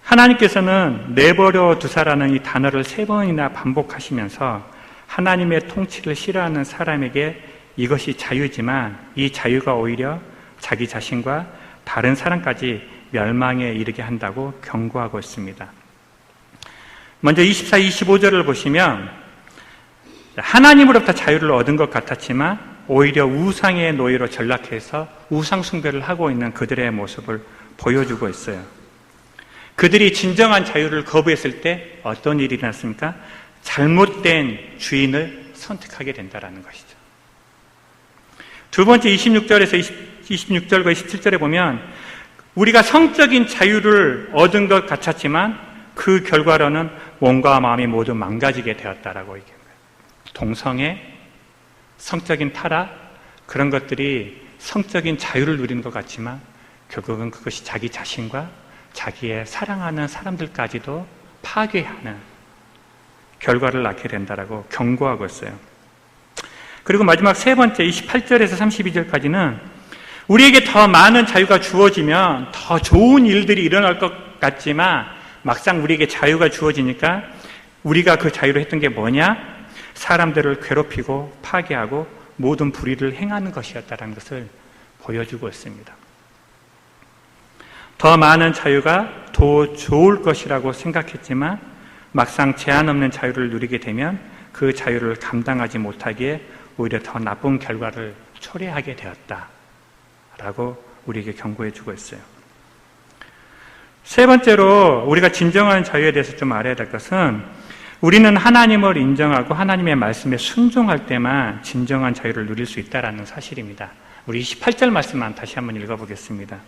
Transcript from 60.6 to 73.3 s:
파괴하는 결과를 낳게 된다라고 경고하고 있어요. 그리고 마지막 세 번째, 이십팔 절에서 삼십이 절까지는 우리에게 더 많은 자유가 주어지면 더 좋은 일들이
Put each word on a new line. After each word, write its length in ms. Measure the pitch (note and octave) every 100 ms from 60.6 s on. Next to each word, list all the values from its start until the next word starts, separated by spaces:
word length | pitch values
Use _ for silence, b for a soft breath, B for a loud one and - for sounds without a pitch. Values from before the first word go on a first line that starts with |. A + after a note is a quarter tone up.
| A#2 A#2 B2 D3+ F#3 - - _
파괴하는 720 | - - G#3+ G3 C#3+ - A2+ G#2 - _ _ _ _ _ _ _ _ _ _ _
결과를 420 | - B2 C3 B2+
낳게 260 | A#2 G2 A#2
된다라고 580 | G#2 G2 G2+ G2 A2 G2+
경고하고 560 | - A#2+ B2 C#3 A#2 G2+
있어요. 260 | - G#2+ G#2 - _ _ _ _ _ _ - B B B B
그리고 200 | - G3
마지막 300 | G3 D#3+ G3+
세 200 | F#3 C4
번째, 300 | B3+ A#3+ -
이십팔 420 | F3 F3 - B3+ -
절에서 300 | B3 G#3 F3+
삼십이 360 | G#3+ G#3 F#3
절까지는 640 | E3+ E3 C#3+ C#3+ F#3 E3 A2 - - B B B B B
우리에게 360 | G#3+ C4+ C4
더 240 | - G#3 G#3
많은 380 | E3+ G3 A#3+ A3+
자유가 340 | F#3 F#3+ F#3+
주어지면 920 | - F3+ G3+ G3 D3+ E3+ F#3 C3+ B2+
더 260 | - - E3
좋은 480 | - F3 A#3 C#4
일들이 380 | A#3